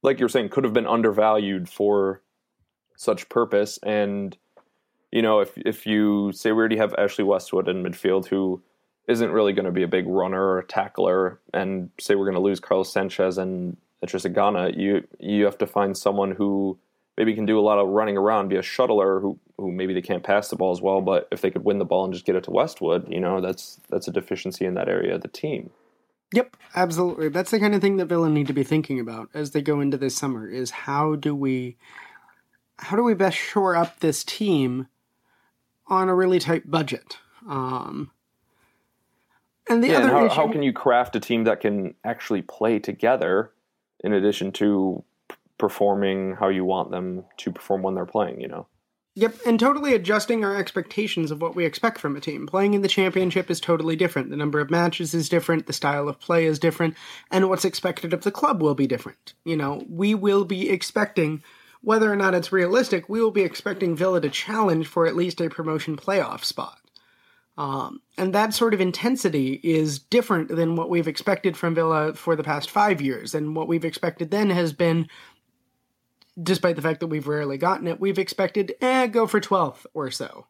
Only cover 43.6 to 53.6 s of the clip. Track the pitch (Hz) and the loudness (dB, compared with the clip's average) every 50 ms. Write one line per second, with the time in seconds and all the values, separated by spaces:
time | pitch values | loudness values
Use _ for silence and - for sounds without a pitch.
43.6 | _ _ _ _ _ _ _ _ - 95 104 101 95 104 101 - 92 95 92 - | _ _ _ _ _ _ _ _ -4 0 0 2 2 2 0 0 -4 -6 -2 0
44.6 | 104 104 104 98 95 95 90 - - _ _ _ _ _ - _ _ _ _ _ | 2 2 2 2 2 0 -2 -4 -8 _ _ _ _ _ -20 _ _ _ _ _
45.6 | - 101 - - - 101 101 101 101 98 95 95 95 95 95 87 104 98 98 95 | -2 -2 0 2 0 2 2 2 0 0 0 -2 -2 -6 -4 -2 0 0 0 0
46.6 | 92 92 92 92 82 - - 92 92 92 92 92 92 _ _ - - - 90 - | 0 0 0 -2 -2 -4 -6 -6 -6 -6 -8 -10 -12 _ _ -10 -10 -10 -10 -10
47.6 | - - 98 98 95 95 95 92 87 87 - 110 104 90 64 - 64 67 - - | -6 -4 -4 -2 -2 -4 -4 -4 -6 -4 -2 -2 -2 -2 -4 -10 -12 -12 -12 -12
48.6 | - _ _ _ _ _ _ _ _ _ _ - 208 226 220 - - 240 233 220 | -16 _ _ _ _ _ _ _ _ _ _ 0 0 0 0 -2 0 0 2 4
49.6 | 226 262 285 294 285 285 262 214 175 170 208 214 208 - 240 226 214 196 196 202 | 4 2 2 2 2 0 0 0 2 0 0 0 0 0 -2 -2 0 -2 -2 -4
50.6 | 185 - - 196 170 - - - 214 208 - - 165 147 156 147 160 170 165 180 | -6 -4 -4 -6 -6 -6 -4 -4 -4 -4 -2 -4 -4 -4 -4 -4 -4 -6 -2 -2
51.6 | 170 156 147 - - 233 220 - - 147 143 143 - - 147 139 - 151 - 190 | -2 -2 -2 0 -2 -2 -2 -2 -6 -6 -6 -6 -8 -10 -10 -8 -10 -4 -2 0
52.6 | 196 202 208 202 196 190 - - 190 190 175 185 185 180 170 190 180 - 175 165 | 2 2 2 2 2 0 2 2 2 2 2 0 0 0 0 -2 -2 -2 -4 -4